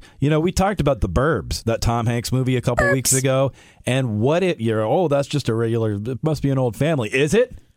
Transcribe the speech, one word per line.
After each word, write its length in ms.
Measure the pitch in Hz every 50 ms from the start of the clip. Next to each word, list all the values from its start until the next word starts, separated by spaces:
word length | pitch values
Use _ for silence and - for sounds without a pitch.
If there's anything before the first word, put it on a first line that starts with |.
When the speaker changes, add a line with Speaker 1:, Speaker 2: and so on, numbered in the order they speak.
| - - - -
Speaker 1:
You 100 | 131 147
know, 100 | 156 151
we 120 | 165 185 -
talked 260 | - 190 202 196 -
about 200 | 139 147 135 98
The 80 | 113 95
Burbs, 540 | 80 120 135 165 143 95 123 120 - - -
that 160 | 117 113 -
Tom 240 | - 120 117 120 113
Hanks 260 | 117 117 120 - -
movie 240 | 127 131 127 127 127
a 60 | 120
couple 240 | - 127 123 - 117
Speaker 2:
Burbs. 80 | 117 135
Speaker 1:
weeks 200 | 131 123 - 131
ago. 380 | 131 131 135 131 135 139 131 - - - - - - -
And 340 | 120 127 135 131 113 104 104
what 200 | 113 143 160 180 190
it, 160 | 175 160 -
you're, 200 | 113 113 107 110 107
"Oh, 240 | 110 143 185 175 143
that's 180 | 143 139 143
just 220 | - - 139 - 120
a 40 | 110
regular, 400 | 113 117 113 117 113 110 107 101
it 280 | 101 107 131 131 - 156
must 180 | 156 147 -
be 80 | - 139
an 80 | 135
old 180 | 135 127 120 101
family." 320 | - 139 165 160 131 107 104 131
Is 200 | 131 151 147 196
it? 240 | 226 254 - - - - _ _